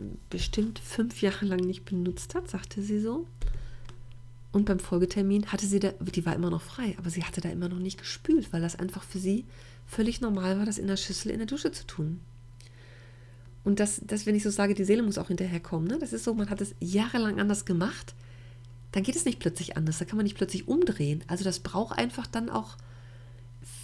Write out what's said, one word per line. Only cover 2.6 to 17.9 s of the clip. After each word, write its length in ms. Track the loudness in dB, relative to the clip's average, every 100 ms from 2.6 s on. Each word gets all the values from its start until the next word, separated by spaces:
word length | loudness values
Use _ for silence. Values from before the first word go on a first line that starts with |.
| -6 -4
sie 180 | 0 0
so. 260 | 0 -2 -4 -2 0 0 -2 -8 -10 -10 -12 -12 -14 -16 0
Und 140 | 4 4
beim 140 | 4
Folgetermin 720 | 4 2 4 4 4 4 2
hatte 160 | 0 2
sie 120 | 4
da, 120 | 2 0
die 260 | -4 0 0
war 100 | 2
immer 140 | 2
noch 120 | 0
frei, 340 | -4 -4 -4 -2
aber 120 | -4
sie 140 | -4
hatte 180 | -4 -2
da 80 | -4
immer 200 | -2 -2
noch 100 | -2
nicht 200 | -4 -6
gespült, 520 | -8 -6 4 4 4
weil 100 | 0
das 160 | 0 -2
einfach 260 | -4 -6
für 160 | -8 -2
sie 260 | 2 2 0 -12 -16 -16 -8
völlig 320 | 0 2 2
normal 360 | 0 2 2 2
war, 80 | 2
das 120 | 0
in 100 | 0
der 100 | 0
Schüssel 340 | 0 -4 -2
in 80 | -2
der 80 | -2
Dusche 240 | 0 0
zu 140 | -2 -8
tun. 340 | -4 -2 -2 -8 -18 -18 -18 -18 -18 -20 -18 -18 -20 -20 -18 -18 -4
Und 160 | 2 4
das, 220 | 4 2
das, 220 | -2 -2 2
wenn 100 | 4
ich 80 |
so 60 | 4
sage, 240 | 4 4
die 120 | 4 6
Seele 180 | 6
muss 140 | 6 0
auch 100 | 0
hinterherkommen, 600 | 0 0 -2 -2 0 2
ne? 100 | 0
Das 140 | -2
ist 100 | -2
so, 100 | 0
man 160 | 0 0
hat 120 | 0
es 140 | -4 -4
jahrelang 600 | 0 2 4 2 2 4
anders 260 | 4 2 2
gemacht, 480 | 2 2